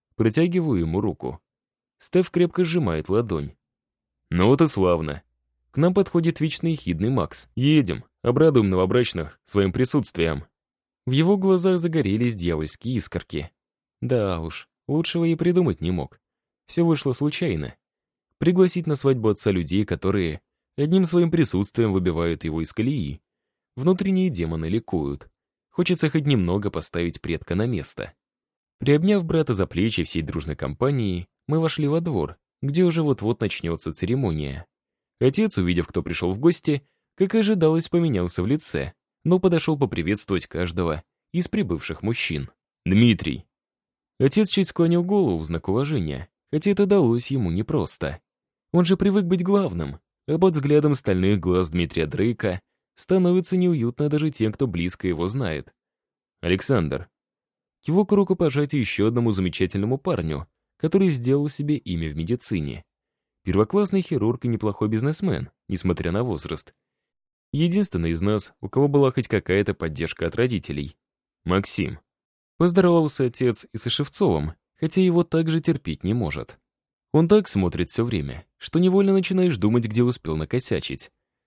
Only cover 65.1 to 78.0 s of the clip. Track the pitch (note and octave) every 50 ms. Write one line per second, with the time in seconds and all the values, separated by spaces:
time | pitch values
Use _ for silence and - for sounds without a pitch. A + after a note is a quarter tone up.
65.1 | D#3 - G3+ F3+ G#2+ C#2+ B1+ - _ _ _ - - F2+ - F#2 E2+ - E2+ E2+
66.1 | E2 G#2 B2 B2 F#2 C#2+ - - E2 - - _ _ _ _ _ _ _ _ _
67.1 | _ _ _ _ _ _ _ _ - C#3+ E3 F3 F3 G#3 G3+ - - F2 E2 E2
68.1 | E2 E2 F#2+ G2+ G#2+ G#2 - - _ _ - G2 - C3 C#3+ C#3+ C#3 C#3+ C#3 C3
69.1 | - - A#2 - - G2 - - F2+ G2+ G2+ G#2 F#2+ - E2+ E2 D2+ - E2 D#2+
70.1 | - - E2+ E2 - - B2 B2 A#2+ F2 - - D2+ C#2+ C#2+ D2+ - _ _ _
71.1 | _ _ _ _ _ _ - E2 F2+ G2 G2 - - - F2 C#2 - - _ _
72.1 | _ _ _ _ _ _ _ _ _ - E3 F3 F3 G3 F3+ F3+ E3+ E3+ D#3+ D3
73.1 | - - C3+ B2 A#2+ - C3 B2 A2 - - - - A2 - A#2+ - - D3 -
74.1 | - - G#3 C#3+ F2 D2+ D2 D2+ - _ _ _ _ - D#3+ D#3+ - F#3+ F#3 F3+
75.1 | E3 F3 E3+ - - D#3+ E3 D#3+ D#3+ E3 - - D#3 C3 - - D2+ - - F2+
76.1 | A2 A#2+ G#2 D2+ C#2 D2 - - - _ _ _ _ _ _ _ _ _ _ _
77.1 | - D3+ E3+ E3 G#3 G#3+ F#3+ - - G2+ F#2 F2 - - F2 - - -